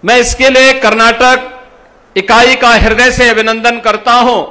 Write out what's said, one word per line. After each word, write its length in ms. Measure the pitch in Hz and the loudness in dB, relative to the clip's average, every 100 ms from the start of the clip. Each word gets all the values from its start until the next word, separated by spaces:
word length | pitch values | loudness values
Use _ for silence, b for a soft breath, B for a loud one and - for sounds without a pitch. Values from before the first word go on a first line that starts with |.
मैं 140 | 208 247 | 0 0
इसके 340 | 233 - 262 | 0 -2 0
लिए 220 | 262 262 262 | 2 0 0
कर्नाटक 680 | 226 220 226 226 254 254 254 - - - _ _ _ - | -2 0 0 2 0 0 -4 -18 -20 -20 _ _ _ -8
इकाई 380 | 190 220 247 254 | 0 2 2 2
का 160 | 247 226 | 0 2
हृदय 340 | 220 220 254 | 0 0 0
से 180 | 247 240 | 2 0
अभिनंदन 500 | 220 220 226 233 240 | 0 -2 -2 -2 -2
करता 320 | 226 214 226 | -4 -4 0
हूं 280 | 240 247 226 147 | 2 2 -2 -6